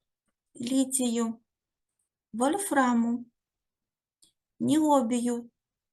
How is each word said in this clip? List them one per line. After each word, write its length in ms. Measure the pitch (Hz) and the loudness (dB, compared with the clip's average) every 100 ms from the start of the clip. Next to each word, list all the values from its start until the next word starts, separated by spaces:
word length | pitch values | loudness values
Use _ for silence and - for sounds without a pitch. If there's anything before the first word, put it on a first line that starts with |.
| _ _ _ _ _ - | _ _ _ _ _ -12
літію, 760 | 240 262 262 262 247 233 226 226 _ _ _ _ _ _ _ _ _ | -4 0 0 0 -2 -2 -4 -6 _ _ _ _ _ _ _ _ _
вольфраму, 920 | 214 262 392 - 277 254 233 233 240 - _ _ _ _ _ _ _ _ _ _ _ _ _ | -2 -2 -2 0 2 4 2 0 -4 -8 _ _ _ _ _ _ _ _ _ _ _ _ _
ніобію, 920 | 233 302 302 277 233 240 240 240 240 _ _ _ _ | 0 2 4 2 2 -2 -2 -4 -8 _ _ _ _